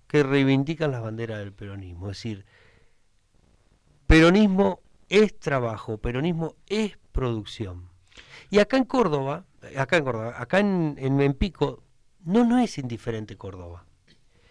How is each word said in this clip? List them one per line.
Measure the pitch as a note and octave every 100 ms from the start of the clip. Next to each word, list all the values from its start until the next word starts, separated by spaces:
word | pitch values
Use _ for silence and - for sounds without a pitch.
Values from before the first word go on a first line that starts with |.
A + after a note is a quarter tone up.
| _
que | D3+
reivindican | C3+ C#3 C3+ C3+ C#3 D#3+ D#3
las | B2
banderas | A2+ A2 A2+ G#2+
del | G2+
peronismo. | G2 G2+ G2 F#2 E2+ G2
Es | G2
decir, | A#2 G2 - _ _ _ _ _ _ _ _ _ _ _ _ _ _ _ -
peronismo | D#3+ E3 F#3+ G#3+ F#3 G3 F3+ _ _ -
es | F#3+ G#3+ -
trabajo, | - C#3 A#2 G#2+ - A2
peronismo | A#2+ B2 E3 E3 D#3+ - -
es | G#3 G#3+ - _
producción. | - B2+ A2+ G#2 - G2 F2+ F2 _ _ - - - -
Y | G3
acá | G#3 C4
en | B3+
Córdoba, | C4 G3+ D3 C3+ D3+ F#3 _ - C3+
acá | C3+ F3+
en | C3+
Córdoba, | A2+ A2 A#2+
acá | A#2+ F#3
en, | G#3 F#3 D#3+ C#3
en, | C3 C#3
en | C#3
Pico, | C#3 G3 - C#3 B2+ _ _ _ _
no, | E3 G#3+ A#3
no | B3
es | A#3+ -
indiferente | C3 A#2 - A2 G#2+ G2
Córdoba. | G2 F#2 E2+ E2+ - _ _ _ _ _ _